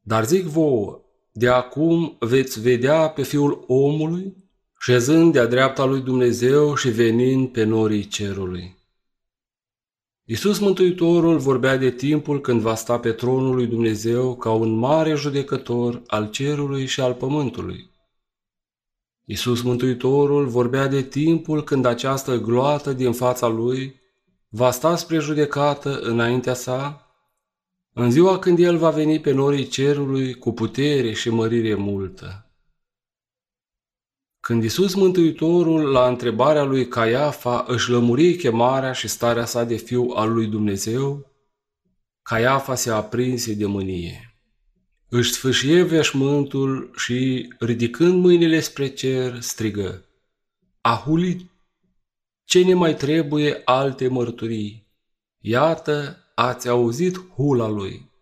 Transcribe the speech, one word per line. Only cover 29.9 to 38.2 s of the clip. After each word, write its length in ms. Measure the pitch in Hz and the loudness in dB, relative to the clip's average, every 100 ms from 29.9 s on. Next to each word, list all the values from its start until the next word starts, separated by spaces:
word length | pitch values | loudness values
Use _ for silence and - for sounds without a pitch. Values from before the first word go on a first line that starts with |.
| 143 139 135 131 | 0 -2 -2 -4
cu 180 | 123 - | -4 -6
putere 600 | 110 110 - 143 143 117 | -4 -4 -2 0 0 -2
și 160 | 107 - | -4 -2
mărire 460 | 117 113 117 110 | 0 0 0 0
multă. 640 | 104 101 98 95 92 90 95 - _ _ _ _ _ _ _ _ _ _ _ _ _ _ _ _ _ _ _ | -2 -2 -4 -6 -12 -16 -16 -20 _ _ _ _ _ _ _ _ _ _ _ _ _ _ _ _ _ _ _
Când 220 | - 117 | -2 0
Iisus 320 | 110 110 196 | 0 0 0
Mântuitorul, 960 | 185 190 180 165 156 160 175 165 160 151 | 2 2 4 2 2 0 2 2 2 2
la 180 | 135 127 | 4 2
întrebarea 540 | 123 123 107 135 151 | 2 -2 2 4 4
lui 260 | 139 135 120 | 2 0 -2
Caiafa, 760 | 120 113 120 147 131 - 120 - | 0 0 2 0 -2 -4 -2 -2
își 220 | 120 117 | -2 0
lămuri 460 | 123 120 120 | 2 2 4